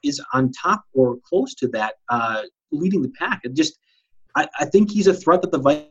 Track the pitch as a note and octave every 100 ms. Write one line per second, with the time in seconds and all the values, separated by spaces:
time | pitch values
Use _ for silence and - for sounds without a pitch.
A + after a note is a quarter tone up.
0 | - C#3 - C3 C3 - F3 G#3 - C3+
1 | B2+ A#2+ - F#3 C4 - B2 A2+ A2 -
2 | - A#2+ A2+ A2 G#2 _ - D3+ F#3 F#3+
3 | B2+ - F3+ - B2+ C3+ D#3 - _ _
4 | _ _ _ - D3 - D3 G3+ G#3 G#3
5 | F#3+ F#3 D#3+ F3+ F3+ E3 C3+ G3+ -